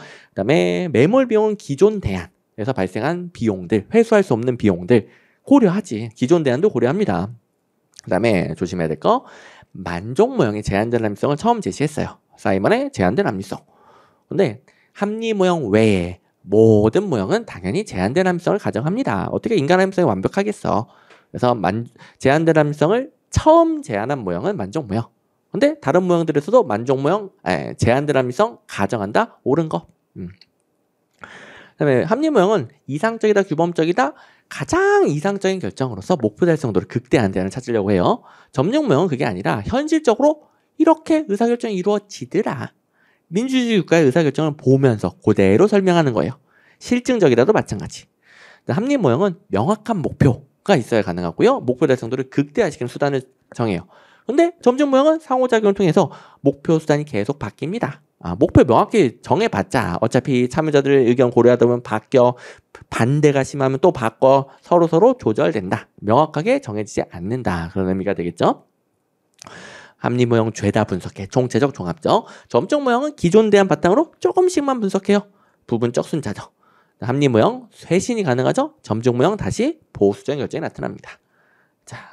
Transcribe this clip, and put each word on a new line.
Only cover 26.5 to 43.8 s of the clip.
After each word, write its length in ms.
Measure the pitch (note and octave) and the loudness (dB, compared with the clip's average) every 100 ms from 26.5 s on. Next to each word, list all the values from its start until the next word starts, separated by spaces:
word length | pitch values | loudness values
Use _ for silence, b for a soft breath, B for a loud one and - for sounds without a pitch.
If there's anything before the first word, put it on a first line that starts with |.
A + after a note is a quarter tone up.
| B3 | 2
만족 360 | E3+ G#2 B2 C3+ | 2 -2 -2 0
모형, 300 | C#3+ G3+ G3+ - - | 0 -2 -4 -10 -4
에, 280 | F2 A#1+ | -4 -4
제한된 420 | - - B2+ D3 C3+ | -2 2 2 2 0
합리성 420 | B2+ B2 A3 A3+ - | 0 0 -2 -4 -14
가정한다? 720 | - G2 A#2 G2 C3 A#3 _ | -4 -4 -2 -2 -2 -2 _
옳은 240 | - D3+ D#3+ | -2 -2 -2
거. 180 | E3 - _ _ - | -6 -10 _ _ -18
음. 120 | F2+ G2+ _ _ _ _ _ _ _ _ B B B B B | -16 -18 _ _ _ _ _ _ _ _ B B B B B
그다음에 300 | - D3+ B2+ | -2 2 2
합리 280 | G2+ A#3+ D#4+ | 2 0 0
모형은 380 | C4 F#3 G#3+ A#2 _ - | 2 2 0 -4 _ -10
이상적이다, 580 | C#3+ A3+ A3+ G#3+ G3+ | -4 -4 -2 0 0
규범적이다, 720 | G3 D3+ F3 E3+ D#3+ F3 C4+ b b b _ | 0 -2 -2 0 -2 0 -2 b b b _
가장 600 | - - E4+ G4 G4+ D4+ | -12 -4 0 2 2 2
이상적인 520 | D3 G3 G3 F#3+ F#3+ | 0 -2 -2 -2 -2
결정으로서 560 | G#2+ - C3 G2 - F3+ | -6 -6 -6 -6 -2 -2
목표 280 | G#2+ - | -2 0
달성도를 420 | F3 D#3 A#2+ F2+ - | 0 0 -2 -2 -4
극대화한 460 | B2+ - D3+ G2+ | -6 -2 0 0
대안을 180 | F#2+ F#2+ | -2 -4
찾으려고 400 | C3+ B2+ A2+ G2 | -6 -4 -2 2
해요. 320 | F#2+ A#2 A3+ b b b | 2 2 0 b b b
점령 340 | - D#3 D4 C#4 | -4 0 0 2
모형은 220 | C#3+ F#3 | 0 0
그게 160 | C3 | -2
아니라 380 | C#3+ F2+ E3+ B2+ | -4 -4 -4 -4
현실적으로 800 | G#2 B3 D4+ D#4+ D#4 G#3+ D4 D#4 b b b - | -4 -4 -2 0 0 2 2 0 b b b 0
이렇게 480 | E4 D#4+ - D#4 D4+ | 2 2 0 -2 -2
의사결정이 480 | G3+ A#3 A#3+ A#3 | -2 0 -2 -4
이루어지더라. 1000 | F#3+ F3+ G#3 G3+ - B2 F3 A3 C#3 A2+ _ _ _ _ _ _ | -4 -2 -2 -4 -14 -6 -4 -4 -6 -10 _ _ _ _ _ _
민주주의 520 | F3 C4 C4 A#3+ G#3+ | -4 0 0 0 0